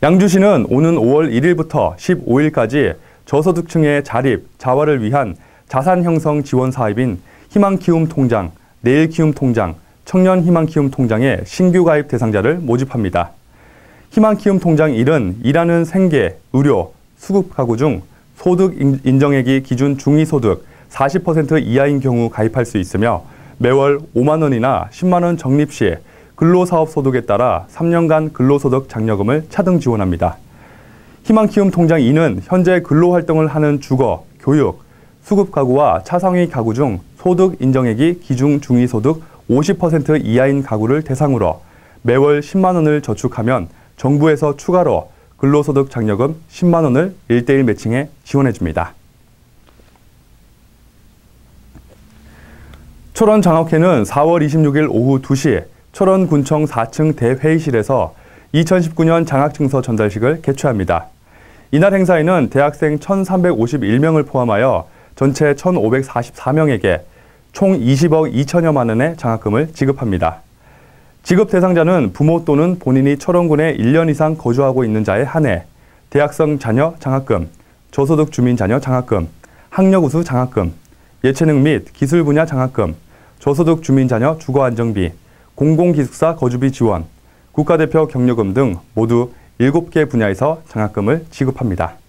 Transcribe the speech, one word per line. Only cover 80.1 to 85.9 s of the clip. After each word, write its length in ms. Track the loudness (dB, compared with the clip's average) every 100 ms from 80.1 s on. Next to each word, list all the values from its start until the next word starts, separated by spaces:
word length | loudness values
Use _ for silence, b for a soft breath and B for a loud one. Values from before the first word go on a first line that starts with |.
| -2
장학금, 480 | -2 -2 -2 -2 -4 -6 _ b b b
예체능 400 | -2 0 0 2
및 300 | 2 0 -4
기술 320 | -6 0 0
분야 220 | 2 0 0
장학금, 500 | -2 -4 -2 -4 -4 -14 b b b
저소득 460 | -2 0 2 0
주민 240 | 0 0 2
자녀 280 | 0 0 -2
주거 260 | -4 0
안정비, 480 | 0 -2 -4 -2 -4 -6 b b b
공공기숙사 800 | -2 0 2 2